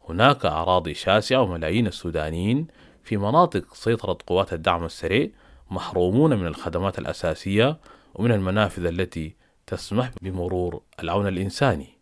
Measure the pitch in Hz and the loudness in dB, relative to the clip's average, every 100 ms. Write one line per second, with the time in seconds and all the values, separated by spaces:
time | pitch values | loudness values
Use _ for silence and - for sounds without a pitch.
0 | - 85 123 139 95 78 87 92 82 73 | -8 0 0 0 -2 -2 0 0 0 -6
1 | - 104 - 127 107 85 80 101 110 - | 0 0 2 0 0 -2 -2 0 -2 -4
2 | 87 80 78 82 98 131 160 _ - _ | -6 -4 -4 -2 0 -2 -4 _ -20 _
3 | - 107 101 147 175 101 - - - 113 | -6 -2 2 4 4 2 -6 -6 -2 0
4 | 98 90 - 90 98 85 80 85 82 - | -2 -6 0 2 2 0 0 0 -2 -6
5 | 82 104 165 - - - - 92 - 95 | 0 0 0 -6 -20 -20 -8 -8 -2 2
6 | 90 107 160 117 87 78 - 85 95 - | 4 6 4 4 0 -4 -4 -2 -2 -2
7 | - 78 85 80 98 101 123 160 - - | -6 -2 -2 -2 0 4 4 2 -12 -20
8 | _ - 120 110 95 101 101 - 87 85 | _ -2 2 2 2 2 2 2 -2 0
9 | 90 87 80 - _ _ - 92 - 104 | -2 -2 -6 -10 _ _ -10 -8 -2 -2
10 | 123 123 95 92 87 90 87 - _ - | -2 -6 -6 -4 -2 0 -2 -4 _ -8
11 | 82 92 101 92 98 - 139 82 69 _ | -4 0 0 0 -4 2 2 2 -4 _